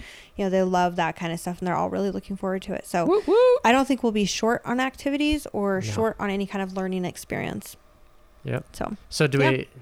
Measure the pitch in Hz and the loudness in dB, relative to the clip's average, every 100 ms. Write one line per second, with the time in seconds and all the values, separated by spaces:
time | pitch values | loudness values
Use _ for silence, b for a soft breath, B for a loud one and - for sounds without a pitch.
0 | B B B - 196 190 185 185 180 175 | B B B -6 0 2 4 4 2 2
1 | 160 - 170 165 - 175 180 170 180 185 | -2 -2 -6 -4 -6 -4 -2 0 0 -2
2 | 196 190 - 190 190 190 190 185 - 170 | -2 -4 -8 -6 -4 -4 -4 -8 -2 0
3 | 170 403 403 427 508 494 226 254 262 262 | 2 2 4 6 6 6 6 4 4 2
4 | 233 214 196 - 226 240 - 240 262 - | 0 0 0 0 0 0 -2 -2 -2 -4
5 | 285 285 294 302 - 208 202 190 190 208 | -4 0 0 0 -4 -4 -2 -2 -2 -2
6 | 220 - 208 196 190 196 190 190 190 185 | -2 -2 -4 -2 -4 -4 -6 -4 -4 -2
7 | 180 - - 240 - 208 - - _ _ | -4 -8 -8 -6 -4 -8 -10 -18 _ _
8 | - - _ _ 131 123 - - - 208 | -20 -20 _ _ -6 -6 -8 -8 -8 -8
9 | - - 151 139 135 131 - - | -10 0 2 4 4 2 -2 -8